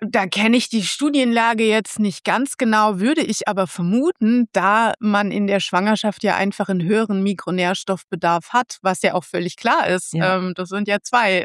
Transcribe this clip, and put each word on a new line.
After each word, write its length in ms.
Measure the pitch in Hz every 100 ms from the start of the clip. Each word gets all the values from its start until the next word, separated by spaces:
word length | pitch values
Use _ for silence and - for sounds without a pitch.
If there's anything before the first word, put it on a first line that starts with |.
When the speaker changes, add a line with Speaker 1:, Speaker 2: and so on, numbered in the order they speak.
Speaker 1:
Da 240 | 214 226 190
kenne 300 | 196 220 240
ich 140 | -
die 120 | 226
Studienlage 800 | 175 - 294 285 247 233 226 226
jetzt 380 | 226 214 214 -
nicht 240 | 208 -
ganz 320 | - 190 269 -
genau, 440 | 240 214 214 185
würde 200 | 214 320
ich 280 | 262 220 -
aber 180 | 196 190
vermuten, 800 | - 175 220 311 - 220 240 233
da 420 | 196 185 214 226 -
man 320 | 208 202 202
in 160 | 202 202
der 140 | 202
Schwangerschaft 640 | - 180 202 214 214 -
ja 120 | 202 -
einfach 340 | 196 - 202
einen 120 | 185
höheren 400 | 170 208 220 196
Mikronährstoffbedarf 1300 | 196 185 - 180 175 185 - 185 - 170 170 170 -
hat, 240 | 185 - -
was 220 | 190 185
ja 100 | 196
auch 100 | -
völlig 320 | - 180 175 -
klar 320 | 226 320 -
ist. 260 | 180 -
Speaker 2:
Ja. 240 | 160 185 185
Speaker 1:
Ähm, 160 | 185 180
das 140 | 180
sind 180 | 196 202
ja 100 | 202
zwei 420 | - 247 220 180